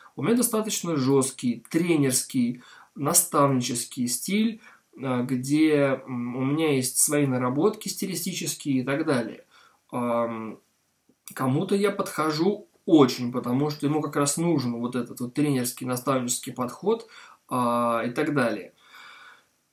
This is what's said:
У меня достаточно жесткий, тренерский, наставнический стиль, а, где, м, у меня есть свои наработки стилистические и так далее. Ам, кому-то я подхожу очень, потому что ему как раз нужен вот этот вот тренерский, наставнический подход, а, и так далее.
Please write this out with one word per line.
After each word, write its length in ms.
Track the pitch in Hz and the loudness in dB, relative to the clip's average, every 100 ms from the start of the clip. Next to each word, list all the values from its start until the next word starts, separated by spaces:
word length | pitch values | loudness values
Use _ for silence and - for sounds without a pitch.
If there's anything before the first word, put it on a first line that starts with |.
| - - | -18 -4
У 80 | |
меня 120 | 160 240 | 0 2
достаточно 600 | 233 220 208 - 170 151 | 2 0 -2 -4 -2 0
жесткий, 680 | 131 139 127 - 123 113 - | 2 2 2 -2 -4 -4 -4
тренерский, 920 | 165 170 160 135 123 - 135 120 127 - - - - | -2 2 2 2 0 -2 -2 -2 -4 -12 -20 -20 -6
наставнический 1120 | 147 - - 151 139 127 123 123 - - 123 | 0 0 2 4 4 2 -2 -4 -6 -4 -4
стиль, 540 | - - 202 226 220 - - _ - | -4 -2 0 0 -2 -14 -20 _ -8
а, 220 | 131 123 | -4 -2
где, 800 | 127 127 131 151 156 147 139 131 - | -2 -2 0 4 4 4 4 0 -4
м, 280 | 123 120 127 | -6 -4 -2
у 80 | |
меня 300 | 131 151 160 | 0 2 2
есть 240 | 135 123 - | 2 0 0
свои 280 | - 147 139 | 2 2 2
наработки 600 | 127 123 139 196 214 - | 0 0 2 2 0 -6
стилистические 920 | - 190 170 190 156 160 - 147 131 | -6 -6 -4 -6 -6 -6 -6 -2 -2
и 40 | |
так 220 | 123 143 160 | 0 -2 0
далее. 400 | 131 110 - - _ _ _ _ | 0 -2 -8 -20 _ _ _ _
Ам, 680 | 123 120 117 117 113 110 98 _ _ _ _ _ _ - | -6 -2 0 -2 -4 -10 -12 _ _ _ _ _ _ -14
кому-то 420 | - 123 139 190 196 | -4 0 0 2 2
я 160 | 202 | 2
подхожу 760 | 196 190 - 156 151 185 208 - _ - | 0 -4 -2 -2 2 2 0 -4 _ 6
очень, 460 | 160 127 123 123 | 8 8 4 -4
потому 380 | 123 120 127 151 | -4 -2 0 0
что 160 | 147 143 | 0 0
ему 160 | 151 | 0
как 140 | 147 147 | 0 0
раз 200 | 143 - | 0 0
нужен 360 | 170 151 123 117 | 2 2 0 -4
вот 140 | 120 123 | -4 -6
этот 260 | 120 - | -6 -8
вот 120 | 123 | -6
тренерский, 540 | - 147 131 123 - 127 | -2 0 0 -2 -4 -4
наставнический 640 | 123 143 131 120 - - | -4 0 0 0 -4 -6
подход, 540 | 117 120 - 185 226 - - - - - | -6 -6 -4 -2 -2 -4 -20 -20 -20 -6
а, 540 | 131 120 120 117 117 120 | -2 0 2 2 0 -2
и 60 | |
так 220 | 123 151 | -2 0
далее. 400 | 147 117 101 87 - _ - - - - - _ _ _ | 0 0 -2 -8 -18 _ -20 -20 -20 -20 -20 _ _ _